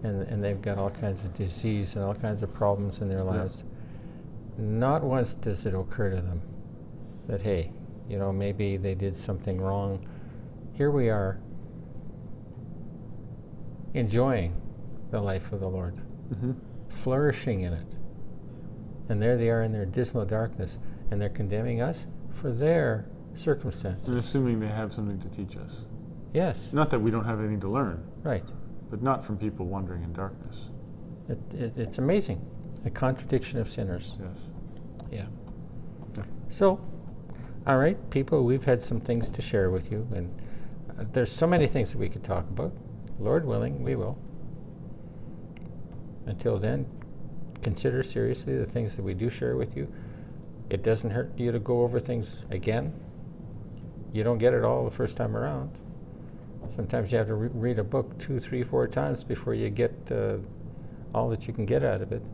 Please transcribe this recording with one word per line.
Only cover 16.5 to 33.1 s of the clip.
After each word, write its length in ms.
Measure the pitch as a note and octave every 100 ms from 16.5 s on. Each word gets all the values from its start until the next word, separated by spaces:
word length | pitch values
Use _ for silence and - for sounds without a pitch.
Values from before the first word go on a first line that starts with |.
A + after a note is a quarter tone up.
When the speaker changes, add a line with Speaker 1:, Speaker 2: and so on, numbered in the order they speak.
| B2+ - - -
Speaker 1:
flourishing 720 | - - C3 D3 - - G#2
in 120 | F2+
it. 140 | E2 E2 - - - - - - - - - - - -
And 120 | G#2
there 160 | A2 B2
they 120 | A#2
are 120 | A#2
in 100 | A2+
their 140 | A2 F#2+
dismal 400 | G#2 A#2+ B2 G2
darkness, 540 | A2 A2+ - F2 - - - -
and 100 | G2+
they're 80 | G2+
condemning 520 | - G2+ G#2 A#2+ A#2
us 260 | B2+ E3+ - - -
for 180 | - D3
their 540 | A#2 D3+ E3 C#3 A2 - - - -
circumstances. 720 | - C#3+ G#2 - G2+ F#2 -
Speaker 2:
And 100 | B2
assuming 420 | A#2 C#3 B2+ A2+
they 80 | G#2+
have 240 | G#2+ A2
something 260 | - G#2 G2
to 100 | F#2
teach 260 | - F#2+ -
us. 280 | - - - - - - -
Speaker 1:
Yes. 400 | D3+ F3 - -
Speaker 2:
Not 160 | C#3+ D#3
that 100 | B2+
we 120 | G#2+
don't 140 | A2+ A2
have 140 | A2
anything 200 | G#2+ G#2
to 60 | F#2+
learn. 340 | A#2 A#2+ E2+ D#2+ -
Speaker 1:
Right. 200 | D#3 A2 - - - - - G#2+
Speaker 2:
But 80 |
not 220 | B2+ B2+ -
from 120 | G#2
people 280 | G#2 G2 F2+
wandering 380 | F#2+ F#2 F2
in 100 | E2+
darkness. 560 | E2+ G2 - - - - - - - - - -
Speaker 1:
It, 100 | A2+ -
it, 240 | - A#2+ A#2
it's 200 | A2 -
amazing. 420 | C3 G3+ - F#2 - - - - -
A 40 |
contradiction 680 | - C3